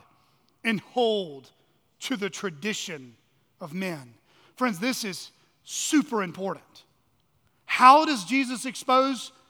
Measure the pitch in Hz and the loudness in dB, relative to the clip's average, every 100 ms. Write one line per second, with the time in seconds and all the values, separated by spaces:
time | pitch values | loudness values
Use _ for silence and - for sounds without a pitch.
0 | _ _ _ _ _ _ 226 208 - - | _ _ _ _ _ _ -4 -4 -4 -2
1 | 233 214 175 139 127 _ _ _ _ _ | 0 0 -4 -12 -20 _ _ _ _ _
2 | - 240 196 - 202 147 196 208 - 156 | -8 -6 -6 -6 -10 -6 -6 -6 -8 -12
3 | 127 113 _ _ _ _ 180 170 190 156 | -16 -20 _ _ _ _ -12 -8 -6 -8
4 | 123 113 _ _ _ - 254 175 240 247 | -12 -20 _ _ _ -2 -2 0 -2 -2
5 | 208 170 - _ _ _ - - - 311 | -6 -8 -12 _ _ _ -12 -8 2 2
6 | - 220 185 156 190 165 - - - _ | 2 -2 -2 -4 -6 -6 -12 -20 -20 _
7 | _ _ _ _ _ _ - - 254 294 | _ _ _ _ _ _ -6 6 10 10
8 | 311 262 170 262 254 247 262 - - 254 | 6 0 0 -2 -2 -4 -8 -8 2 2
9 | 269 254 - - _ | 2 -2 -10 -18 _